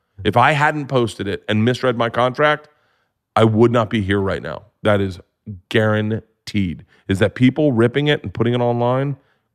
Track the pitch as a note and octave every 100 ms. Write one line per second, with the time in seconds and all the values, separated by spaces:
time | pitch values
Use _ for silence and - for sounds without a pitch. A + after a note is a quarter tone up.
0 | _ - G2+ A#2+ C3 D3 D3+ D3+ C3+ C3
1 | A2+ - G2+ F#2 - G#2+ A2+ B2 B2+ A#2+
2 | A#2 A#2 B2 B2 D3+ D3 - _ _ _
3 | _ _ _ - A2 G#2+ A#2 A#2+ A2 A2+
4 | G2 G2+ F#2+ D#2+ C#2+ - - _ G#2+ G2+
5 | G2 F2 - _ - F#2 _ A2+ A2 G#2+
6 | G#2+ A2 - _ - G#2+ F#2 D2+ - _
7 | - F#2+ G#2 - B2+ C3 D3+ A2+ A#2+ C#3
8 | D3 D3 G2+ - A#2 B2 A#2+ A#2+ A#2+ C3
9 | C#3 C#3 _ _ _